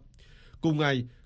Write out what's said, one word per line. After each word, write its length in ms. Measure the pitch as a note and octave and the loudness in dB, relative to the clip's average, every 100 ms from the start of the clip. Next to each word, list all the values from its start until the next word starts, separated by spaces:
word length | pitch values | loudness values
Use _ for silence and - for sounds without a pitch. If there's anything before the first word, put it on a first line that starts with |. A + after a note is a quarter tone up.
| - - - - - - | -12 -20 -20 -20 -20 -6
Cùng 160 | D#3+ D3+ | -2 0
ngày, 300 | D3 C3+ A#2+ - | 0 0 -4 -14